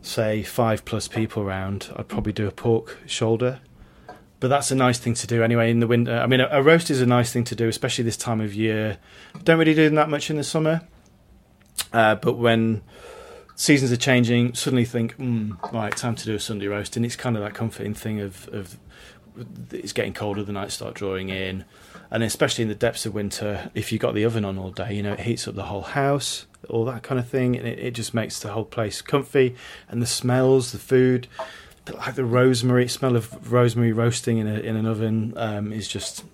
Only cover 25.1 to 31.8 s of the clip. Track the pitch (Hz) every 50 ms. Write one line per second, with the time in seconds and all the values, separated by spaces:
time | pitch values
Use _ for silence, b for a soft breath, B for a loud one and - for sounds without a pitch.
25.1 | 101 - 87 117 117 - - 110 - 95 95 92 101 98 98 - - 143 139 139
26.1 | 143 143 127 - - - - _ _ _ - - - 117 113 123 127 117 120 -
27.1 | 135 127 120 120 - 131 127 123 123 120 120 117 120 - - 123 120 117 110 -
28.1 | - 117 107 107 - - - 107 101 113 107 - - - 113 104 - - - -
29.1 | - 143 131 - - 143 131 127 123 B B B B B B B - 117 120 117
30.1 | - - - 123 123 131 131 127 131 131 123 123 - 104 - - 131 127 127 127
31.1 | 127 120 120 B B B B B B B B B B B